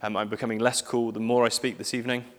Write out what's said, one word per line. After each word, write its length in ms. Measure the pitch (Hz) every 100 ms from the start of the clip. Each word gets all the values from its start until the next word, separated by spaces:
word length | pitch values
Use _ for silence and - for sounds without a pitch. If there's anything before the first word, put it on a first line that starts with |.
Um, 120 | 110 101
I'm 140 | 107
becoming 300 | 107 120 110
less 240 | 120 127
cool 280 | - 123 117
the 80 | 107
more 240 | 113 123
I 60 | 117
speak 300 | - 131 117
this 160 | - 127
evening. 280 | 117 123 120